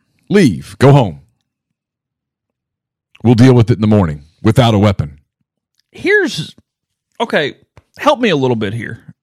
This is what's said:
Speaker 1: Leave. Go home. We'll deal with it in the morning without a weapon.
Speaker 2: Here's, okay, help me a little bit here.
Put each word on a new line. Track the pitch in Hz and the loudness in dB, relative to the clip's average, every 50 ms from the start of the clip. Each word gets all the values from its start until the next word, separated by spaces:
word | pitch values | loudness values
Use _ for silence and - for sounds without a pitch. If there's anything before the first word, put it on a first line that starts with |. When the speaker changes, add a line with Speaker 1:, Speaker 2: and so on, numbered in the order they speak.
| _ _ _ _ _ - | _ _ _ _ _ -2
Speaker 1:
Leave. | 175 208 175 120 80 65 - - - - | 0 2 2 2 0 -4 -8 -16 -4 0
Go | 127 135 | 2 4
home. | 143 143 117 92 73 69 - _ _ _ _ _ _ _ _ _ _ _ _ _ _ _ _ _ _ _ _ _ _ _ _ _ _ _ _ _ _ _ _ _ _ _ _ _ _ _ - | 4 4 2 -2 -6 -12 -20 _ _ _ _ _ _ _ _ _ _ _ _ _ _ _ _ _ _ _ _ _ _ _ _ _ _ _ _ _ _ _ _ _ _ _ _ _ _ _ 0
We'll | 113 123 | 0 4
deal | 107 127 131 123 | 4 4 6 4
with | 120 107 120 | 4 2 0
it | 107 | 0
in | 90 | -2
the | 110 107 | 0 0
morning | 107 104 92 80 73 73 - _ _ _ | 2 2 0 0 -4 -8 -14 _ _ _
without | - 110 107 135 120 117 110 | -4 -2 0 2 2 2 2
a | 98 | 2
weapon. | 104 104 95 - 78 71 69 - _ _ _ _ _ _ _ _ _ _ _ _ _ _ | 2 0 0 -2 -6 -10 -12 -20 _ _ _ _ _ _ _ _ _ _ _ _ _ _
Speaker 2:
Here's, | - - 233 339 415 415 370 240 - 160 - - - _ _ _ _ _ _ _ _ _ _ _ _ - | -16 -8 -4 -2 0 0 0 -2 -6 -8 -12 -12 -16 _ _ _ _ _ _ _ _ _ _ _ _ -10
okay, | - - 220 180 147 123 - - _ _ _ _ _ _ _ - | -6 -4 -4 -4 -4 -6 -8 -14 _ _ _ _ _ _ _ -6
help | - 285 302 226 | -2 -2 -2 0
me | 247 214 | 0 -2
a | 165 | 0
little | 143 131 127 120 | 0 -2 -2 -2
bit | 110 107 98 110 | -4 -6 -8 -8
here. | 117 - - 120 - _ - - _ | -10 -12 -14 -16 -18 _ -20 -20 _